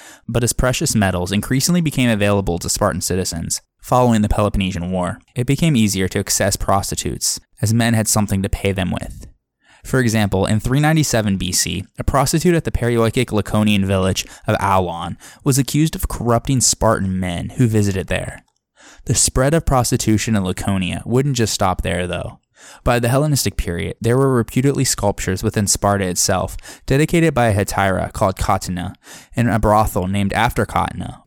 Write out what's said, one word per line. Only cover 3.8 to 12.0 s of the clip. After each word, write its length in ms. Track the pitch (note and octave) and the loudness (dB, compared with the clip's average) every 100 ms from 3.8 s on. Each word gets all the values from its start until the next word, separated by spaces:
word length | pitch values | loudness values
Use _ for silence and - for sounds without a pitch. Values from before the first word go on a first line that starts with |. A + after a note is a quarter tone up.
following 400 | - B2+ B2+ A2+ | 0 2 4 4
the 80 | G#2 | 2
Peloponnesian 600 | - G#2 G#2 F#2+ F#2 F2 | 2 0 0 -2 -2 -4
War, 280 | F#2 F2+ - _ - | -2 -4 -6 _ -4
it 120 | B2 | -2
became 280 | C#3 E3+ C3+ | 0 2 4
easier 320 | G#2+ F#2+ F#2+ | 2 2 -2
to 120 | G2+ | -2
access 360 | G2 - G2+ G#2 | -2 0 0 0
prostitutes, 840 | - G2 - - - A#1+ - - - _ | 0 0 -2 -6 -6 -4 -6 -6 -10 _
as 120 | G#2 | 0
men 200 | A2+ A#2 | 2 2
had 140 | A2+ G#2+ | 0 0
something 340 | A2 G2+ G2 | 0 0 -2
to 40 | F#2+ | -2
pay 240 | - G2 | -2 -2
them 200 | F#2+ F2+ | -2 -2
with. 360 | F2 - - - - _ _ _ _ | -4 -8 -12 -18 -20 _ _ _ _
For 160 | - C3+ | -4 0
example, 460 | A#2+ A2 G#2 F#2+ F#2+ | 2 2 0 0 0
in 140 | G#2+ | 0
three 200 | A#2+ C3 | 0 0
ninety-seven 580 | D3+ D#3+ D3 A#2 G#2+ F#2+ | 2 2 2 0 0 -2
B 140 | F#2 | -2
C, 320 | F2+ - F2 F#2 | -2 -2 -4 -8
a 40 | - | -8